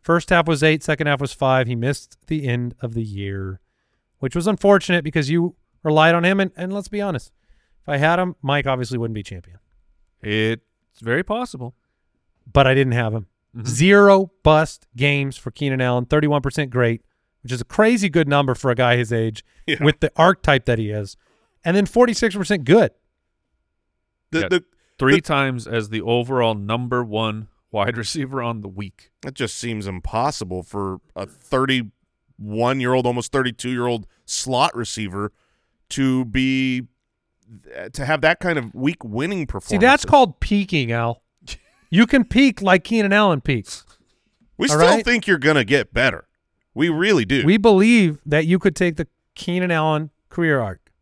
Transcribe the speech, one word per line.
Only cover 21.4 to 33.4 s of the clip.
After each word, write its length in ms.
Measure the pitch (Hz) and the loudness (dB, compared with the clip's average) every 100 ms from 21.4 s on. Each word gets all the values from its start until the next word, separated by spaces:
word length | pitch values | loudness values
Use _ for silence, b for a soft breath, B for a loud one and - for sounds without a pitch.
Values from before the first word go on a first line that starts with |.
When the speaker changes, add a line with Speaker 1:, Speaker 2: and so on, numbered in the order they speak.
| _ _ | _ _
Speaker 1:
And 120 | - 190 | -2 0
then 100 | 202 | 0
forty-six 500 | 233 247 220 233 196 | 2 2 2 -2 -2
percent 280 | 180 202 | -4 -4
good. 280 | 123 190 175 _ _ _ _ _ _ _ _ _ _ _ _ _ _ | 4 4 4 _ _ _ _ _ _ _ _ _ _ _ _ _ _
Speaker 3:
The, 100 | - | -4
Speaker 2:
Yeah. 80 | 196 | 0
Speaker 3:
the, 160 | 180 - _ _ _ | -2 -2 _ _ _
Speaker 2:
Three 180 | 131 160 | 2 4
Speaker 3:
the 40 | |
Speaker 2:
times 440 | - 147 135 127 113 | 2 -2 -2 -4 -6
as 220 | 117 107 | -6 -4
the 120 | 110 | -6
overall 520 | 98 120 120 131 117 | -2 -2 0 0 0
number 480 | 107 101 117 123 123 | -2 -4 -6 -4 -4
one 460 | 120 107 110 107 107 _ _ | -4 -4 -4 -6 -14 _ _
wide 240 | 110 101 117 | -4 -4 -4
receiver 440 | 110 165 135 135 | -8 -6 -6 -6
on 200 | 117 117 | -6 -8
the 80 | 98 | -10
week. 420 | 95 101 _ _ _ | -12 -14 _ _ _
Speaker 3:
That 120 | 135 | -18
just 220 | 131 120 - | -8 -8 -6
seems 320 | 120 110 98 | -8 -8 -8
impossible 760 | 92 - 113 135 151 95 92 | -8 -6 -4 -4 -4 -8 -10
for 360 | 85 104 98 92 _ - | -10 -8 -6 -8 _ -14
a 100 | 98 | -14
thirty-one-year-old, 1800 | - - 135 135 131 110 _ _ _ _ _ 104 107 120 135 123 127 123 | -16 -4 -2 0 -2 -4 _ _ _ _ _ -10 -4 -2 0 0 0 0
almost 260 | 123 117 | -4 -4
thirty-two-year-old 760 | 139 | -2